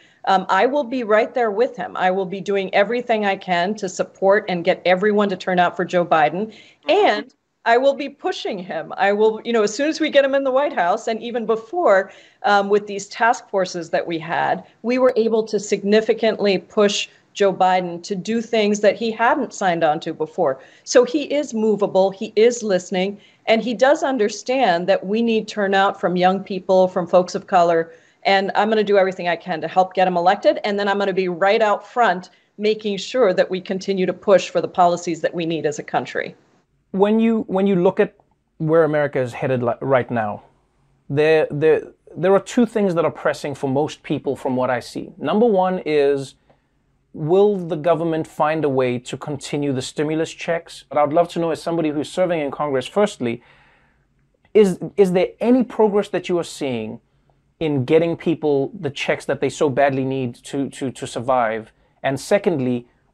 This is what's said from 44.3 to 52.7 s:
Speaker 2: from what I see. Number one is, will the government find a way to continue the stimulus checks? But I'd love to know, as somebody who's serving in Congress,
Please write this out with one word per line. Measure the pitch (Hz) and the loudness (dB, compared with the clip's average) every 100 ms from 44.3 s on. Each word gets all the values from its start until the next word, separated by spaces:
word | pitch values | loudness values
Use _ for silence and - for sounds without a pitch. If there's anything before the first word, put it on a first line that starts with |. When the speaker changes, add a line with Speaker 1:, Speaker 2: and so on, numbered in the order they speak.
Speaker 2:
from | 123 139 127 | -4 -4 -2
what | 123 | -2
I | 120 | -4
see. | - - 131 - | -6 -12 -12 -8
Number | 143 202 240 | -2 2 4
one | 190 185 185 | 2 0 -2
is, | 151 151 139 139 135 - _ _ _ _ _ _ _ | 0 2 2 0 -4 -16 _ _ _ _ _ _ _
will | - 156 185 208 196 | -6 2 4 4 2
the | 165 160 | -4 -2
government | 165 160 165 160 156 | 0 0 0 -4 -4
find | - 151 160 | -2 -2 0
a | 147 | 0
way | 131 127 123 | 0 0 -2
to | - 131 | -8 -12
continue | - 139 - 147 143 | -10 -10 -6 -4 -2
the | 127 | -4
stimulus | 123 - 151 160 160 | -4 -4 -2 -2 -4
checks? | - - 170 - - - | -6 -6 -6 -6 -20 -4
But | 147 | 0
I'd | 143 | 2
love | 160 170 | 2 0
to | 175 | -2
know, | 170 | -4
as | 151 | -4
somebody | 175 170 156 | -4 -2 -2
who's | 147 131 | -2 -4
serving | - 180 170 | -2 -2 -2
in | 143 | -4
Congress, | - 151 | -4 -4